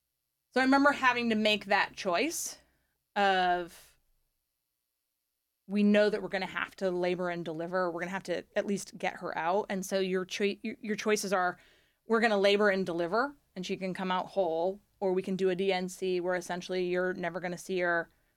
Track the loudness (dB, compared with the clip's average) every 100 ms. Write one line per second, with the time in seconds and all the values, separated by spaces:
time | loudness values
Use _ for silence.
0 | _ _ _ _ _ 0 4 6 6 4
1 | 2 2 2 2 2 2 2 2 2 -2
2 | -2 0 0 -4 -8 -12 _ _ _ _
3 | _ 0 2 4 2 0 -2 -12 -20 _
4 | _ _ _ _ _ _ _ _ _ _
5 | _ _ _ _ _ _ -4 2 4 6
6 | 4 0 -4 -6 -4 -4 -6 -4 -2 0
7 | 0 0 -2 -4 -6 -6 -4 -2 -2 -2
8 | -6 -6 -6 -6 -4 -4 -2 -2 -4 -6
9 | -6 -6 -6 -4 0 0 -2 -6 -2 -2
10 | 0 -2 -4 -2 -2 -2 -8 -8 -6 -4
11 | 0 0 0 0 0 -4 _ _ _ _
12 | -2 2 4 4 4 6 4 2 0 -2
13 | 0 0 -2 -6 _ -10 -6 -4 -4 -4
14 | -2 -2 -2 -2 0 0 0 -2 _ _
15 | 0 0 0 0 2 2 2 0 -2 -4
16 | -2 -2 0 -2 -4 -8 -4 -4 0 0
17 | 0 -2 -6 -4 -6 -8 -4 -2 2 0
18 | -2 _ _